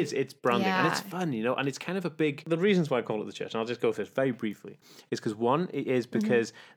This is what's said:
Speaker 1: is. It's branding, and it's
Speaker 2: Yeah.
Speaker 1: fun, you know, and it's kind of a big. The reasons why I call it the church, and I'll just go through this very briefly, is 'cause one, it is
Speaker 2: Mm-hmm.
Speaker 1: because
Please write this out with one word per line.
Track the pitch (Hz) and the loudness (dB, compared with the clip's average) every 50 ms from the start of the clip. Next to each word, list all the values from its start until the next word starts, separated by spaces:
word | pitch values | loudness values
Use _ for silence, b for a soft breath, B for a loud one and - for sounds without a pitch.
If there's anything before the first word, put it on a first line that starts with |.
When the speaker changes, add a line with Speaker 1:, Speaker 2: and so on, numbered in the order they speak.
Speaker 1:
is. | 165 - - | 6 4 0
It's | - 135 - - | -2 -4 -4 -6
branding, | _ - 127 120 - - 190 | _ 0 2 2 2 2 2
and | 190 185 185 | 2 2 2
it's | - - - 202 | 2 0 -2 -4
Speaker 2:
Yeah. | 196 | -6
Speaker 1:
fun, | 180 180 185 160 127 | -6 -4 -2 -2 -2
you | 110 110 | 0 0
know, | 123 131 | 0 0
and | - 135 139 | 0 -2 -2
it's | 131 | -4
kind | - - - 180 196 | -4 -6 -6 -4 -4
of | 180 | -4
a | 165 | -4
big. | 156 - 160 151 143 139 - | -2 0 0 0 0 -2 -4
The | 160 165 | -2 0
reasons | 160 185 214 202 180 160 - | 2 4 4 6 4 4 2
why | 139 120 | 2 0
I | 110 | 0
call | - 113 107 | 0 -2 -4
it | 95 | -4
the | 101 101 | -6 -8
church, | - - - - | -8 -8 -6 -4
and | 113 | -4
I'll | 113 | -2
just | 117 120 - - | -2 -2 0 0
go | 117 110 | 0 0
through | - 101 | 0 -4
this | - - | -4 -2
very | 131 135 139 | 0 0 0
briefly, | 117 110 - 107 95 - - - 95 - B B B B B B | 0 -2 -4 -6 -6 -6 -12 -18 -18 -20 B B B B B B
is | 123 - | -6 -4
'cause | - 117 104 | -2 -4 -2
one, | 107 117 120 135 156 180 - | 0 2 2 4 2 0 -2
it | - 139 120 | -4 -4 -2
is | - 127 127 117 | 0 0 0 0
Speaker 2:
Mm-hmm. | - - 117 | 0 -2 0
Speaker 1:
because | 104 110 123 120 117 - - B B B B | 2 2 4 2 2 0 -4 B B B B